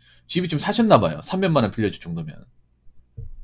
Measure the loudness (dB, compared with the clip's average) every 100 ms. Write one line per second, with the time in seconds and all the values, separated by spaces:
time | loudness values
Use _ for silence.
0 | _ -18 -6 -2 -2 -2 -2 2 6 6
1 | 4 -2 -6 -2 2 2 2 0 -2 -2
2 | -10 -10 -10 -12 -20 _ _ _ -20 -20
3 | -20 -14 -14 -14